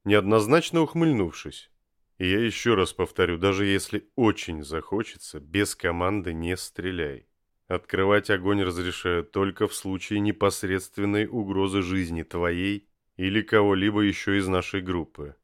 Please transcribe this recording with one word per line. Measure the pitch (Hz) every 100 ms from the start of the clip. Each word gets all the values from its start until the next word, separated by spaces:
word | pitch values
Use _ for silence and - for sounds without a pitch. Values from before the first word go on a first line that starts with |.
неоднозначно | 98 104 98 110 107 165 - 165
ухмыльнувшись. | 151 165 165 117 85 - - - - _ _ _ _ -
И | 92
я | 101
еще | 117 - 120
раз | 98 87
повторю, | - 87 - 87 85
даже | 98 95
если | 101 98 - 104 - -
очень | 110 - - 78
захочется, | 71 80 - 104 - - - 76
без | 71 98 101
команды | - 87 85 92 104 87
не | 80 85 92
стреляй. | - - 90 90 73 64 _ _ _ _ -
Открывать | 90 - 95 95 104 104
огонь | 95 95 101
разрешаю | 92 87 90 - 90 87
только | 85 98 98 92 107
в |
случае | - 98 92 - 104
непосредственной | 104 95 101 - 95 95 - - 101 104 107
угрозы | 117 98 95 95 98
жизни | 90 95 85 82
твоей | 78 85 87 87 98 101 - _ _ -
или | 95 107
кого-либо | 104 110 101 95 104 104
еще | 101 - 101 98
из | 92
нашей | 90 - 98
группы. | 92 87 78 - 71 -